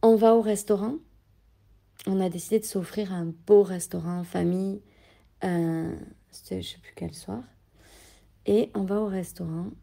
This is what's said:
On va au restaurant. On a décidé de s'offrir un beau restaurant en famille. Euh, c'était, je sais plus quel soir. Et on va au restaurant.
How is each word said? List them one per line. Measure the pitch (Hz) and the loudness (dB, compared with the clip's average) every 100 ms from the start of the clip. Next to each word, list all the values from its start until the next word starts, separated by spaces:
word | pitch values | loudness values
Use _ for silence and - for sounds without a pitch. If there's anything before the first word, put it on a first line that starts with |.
On | 226 226 | 6 6
va | 220 226 | 8 6
au | |
restaurant. | 220 202 - 202 214 302 - _ _ _ _ _ _ _ _ _ - | 4 -2 0 -2 0 -8 -12 _ _ _ _ _ _ _ _ _ -4
On | 190 | 0
a | 185 | 0
décidé | 175 - 220 | -4 -2 -2
de | 220 | 0
s'offrir | 202 170 - 208 | -6 -6 -6 -6
un | 185 165 165 - | -6 -6 -8 6
beau | 208 | 6
restaurant | 196 185 175 180 165 175 | 6 0 -6 -6 -6 -6
en | |
famille. | 175 180 170 180 190 196 - _ _ _ _ _ | -6 -2 0 0 -2 -6 -12 _ _ _ _ _
Euh, | 185 175 165 165 165 170 - - _ | -4 0 0 -2 -4 -8 -14 -20 _
c'était, | - - 92 | -20 -10 -10
je | 90 | -10
sais | - | -16
plus | - - | -20 -12
quel | - | -12
soir. | 151 - 220 262 _ _ _ - - - _ _ _ - | -12 -12 -12 -12 _ _ _ -20 -20 -20 _ _ _ 2
Et | 202 208 | 2 2
on | 208 190 | -2 -2
va | 202 | -2
au | 214 | -2
restaurant. | 190 175 - 175 160 180 - | -4 -8 -10 -8 -6 -8 -12